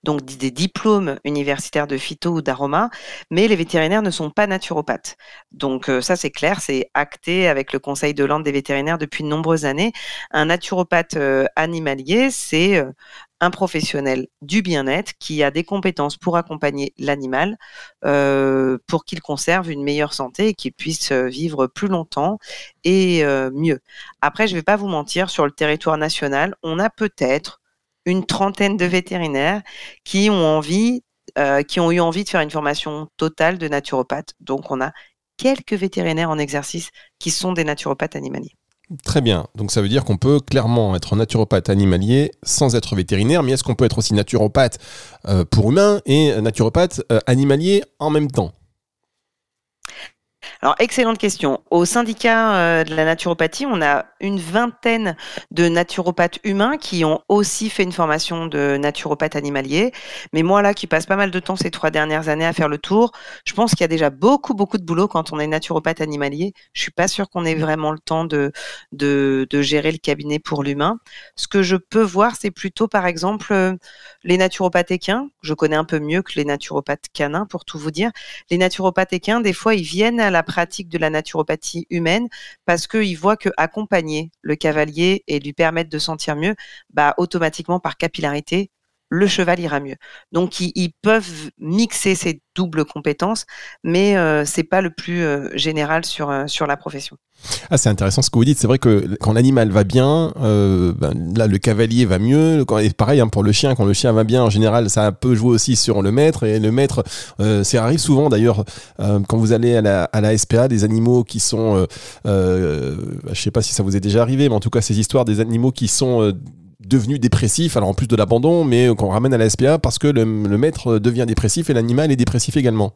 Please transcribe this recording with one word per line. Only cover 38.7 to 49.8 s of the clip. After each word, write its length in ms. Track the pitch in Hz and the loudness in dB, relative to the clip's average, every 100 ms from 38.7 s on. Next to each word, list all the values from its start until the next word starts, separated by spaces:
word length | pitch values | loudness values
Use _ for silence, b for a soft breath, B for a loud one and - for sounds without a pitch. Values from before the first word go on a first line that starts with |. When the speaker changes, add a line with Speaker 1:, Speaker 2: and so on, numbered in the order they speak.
| _ _ 156 - | _ _ -10 -2
Speaker 2:
Très 160 | 156 | 0
bien. 240 | 120 90 - | 2 0 -4
Donc, 160 | - 101 | -8 -4
ça 100 | 113 | -2
veut 80 | 98 | 0
dire 160 | 131 | 0
qu'on 140 | 127 95 | 0 0
peut 200 | 131 143 | 2 2
clairement 560 | 139 131 113 120 104 | 2 0 2 2 2
être 200 | 90 - | 0 0
un 20 | 104 | 0
naturopathe 540 | 113 110 107 98 85 | 0 0 2 0 2
animalier 600 | 98 98 90 101 131 147 - | 4 4 4 4 2 2 -4
sans 320 | - - 139 | -4 2 2
être 200 | 117 - | 2 0
vétérinaire, 480 | 98 90 98 113 170 | -4 0 0 2 2
mais 100 | 135 | 2
est-ce 120 | 131 | 0
qu'on 120 | - 113 | -2 2
peut 100 | 123 | 2
être 100 | - | 2
aussi 160 | - | 0
naturopathe, 640 | 104 101 117 107 135 127 - B B B B - | 0 2 0 2 2 2 0 B B B B 0
euh, 200 | 95 82 | 0 4
pour 240 | 104 104 | 4 4
humains 320 | 156 202 202 | 6 4 2
et 340 | - 143 151 107 | 2 4 4 2
naturopathe, 580 | 110 101 113 165 180 - - | 0 0 0 2 0 -2 0
euh, 80 | 110 - | 0 2
animalier 580 | 127 139 139 180 202 196 _ | 2 4 2 4 0 0 _
en 120 | 151 | 0
même 200 | 151 147 | 0 0
temps ? 220 | 131 87 _ _ _ _ _ _ _ _ _ _ _ _ _ | -2 -4 _ _ _ _ _ _ _ _ _ _ _ _ _